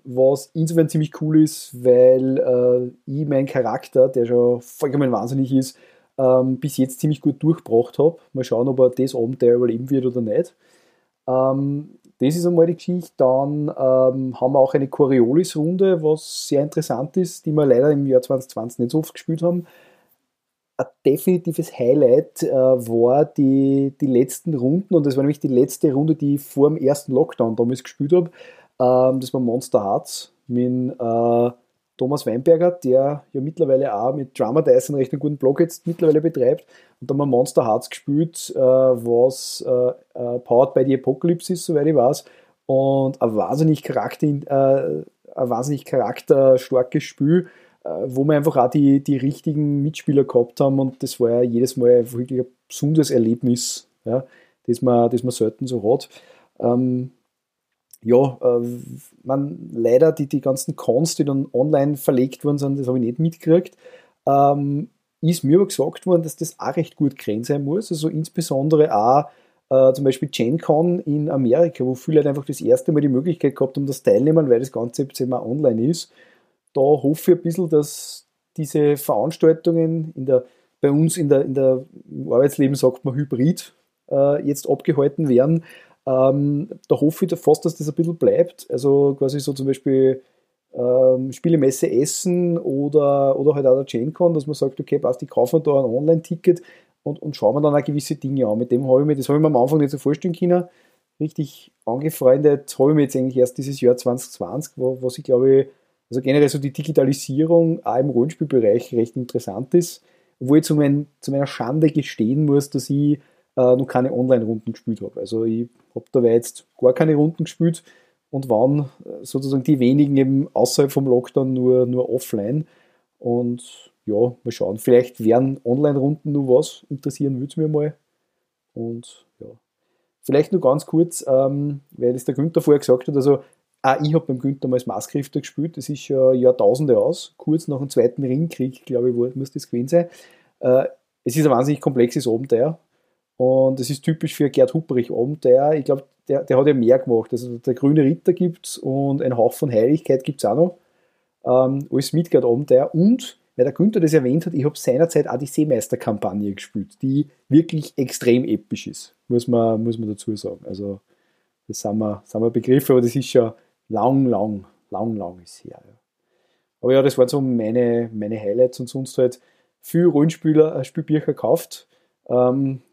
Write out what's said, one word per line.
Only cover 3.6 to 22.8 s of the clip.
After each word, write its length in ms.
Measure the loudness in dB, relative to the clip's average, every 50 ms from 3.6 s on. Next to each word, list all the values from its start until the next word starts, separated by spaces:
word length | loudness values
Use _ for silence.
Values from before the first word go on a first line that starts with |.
| -2 -2 -4 -6 -8 -2 4 4 4 4
der 180 | 4 0 0 2
schon 340 | 2 4 4 4 2 0
vollkommen 500 | -4 -12 -8 -6 -4 -2 0 0 0 0
wahnsinnig 400 | 0 -2 -4 -4 -2 -2 -2 0 0
ist, 240 | 0 0 -2 -8 _ _ _ _ _ _ _ _ 0
ähm, 400 | 2 4 4 4 2 0 -2 -4
bis 200 | -6 -6 -2 -2
jetzt 220 | -4 -4 -2 -4
ziemlich 220 | -2 -2 -2 0
gut 200 | -2 -2 -2 0
durchgebracht 580 | 0 0 0 0 -2 0 0 0 0 0 -2 0
hab. 200 | 0 0 0 -2 _ _ _
Mal 100 | -8 -6
schauen, 240 | -4 -2 -2 0 -2
ob 120 | 2 4
er 100 | 2 2
das 260 | 4 0 -2 -2 -2
Abenteuer 400 | -4 -4 -4 -2 2 4 4 4
überleben 340 | 4 2 0 -2 -4 -4 -2
wird 160 | -2 -2 0
oder 160 | -2 -2 -4
nicht. 340 | -4 -2 -2 -2 -2 -4 _ _ _ _ _ _ _ _ _ _ _ _ _ _ _ -2
Ähm, 600 | 0 0 0 0 0 -2 -2 -4 -4 -6 -10 -12 -20 _ _ _ _ _
das 180 | -2 0 0 0
ist 80 | 0
einmal 220 | 2 4 4 4 2
die 80 | 2
Geschichte. 360 | -4 -6 -6 -6 -6 -6 -10 _ 0
Dann, 500 | 2 2 2 2 0 -2 -4 -4 -4 -6
ähm, 720 | -4 -2 0 2 2 4 2 2 0 0 -6 -8 -6 -4
haben 140 | -4 0 2
wir 60 | 2
auch 140 | 2 4 2
eine 140 | -2 -2 -2
Coriolis-Runde, 1120 | 0 0 2 2 4 4 4 4 2 0 0 0 -4 -4 -2 -2 0 0 2 2 2 0
was 460 | 0 0 -2 -2 -4 -10 -14 -14 -6 -2
sehr 160 | -2 -2 -2
interessant 540 | -2 -4 -6 -4 -4 -6 -6 -6 -4 -2 -2
ist, 280 | -4 -4 -6 -8 -6
die 60 | -2
wir 140 | 0 2 4
leider 260 | 4 4 4 4 4
im 160 | 2 2 0 2
Jahr 140 | 2 2
zwanzig 300 | 2 2 -4 -4 -4 -8
zwanzig 280 | -10 -10 -10 -10 -6 -4
nicht 120 | -4 -2
so 80 | -2 -2
oft 140 | -4 -4 -10
gespielt 280 | -12 -8 -6 -6 -2
haben. 260 | -2 -2 -2 -2 -6 -10 _ _ _ _ _ _ _ _ _ _ _ _ _ _ _ _ _ _ _ _ _ -8
Ein 80 | -8 -8 _ _ _
definitives 720 | 0 0 2 2 0 0 0 -2 -4 -6 -6 -8 -8 -6 -2
Highlight, 680 | 0 2 4 4 6 6 6 4 2 -2 _ -6 -4
äh, 100 | -2 2
war 720 | 2 4 4 4 2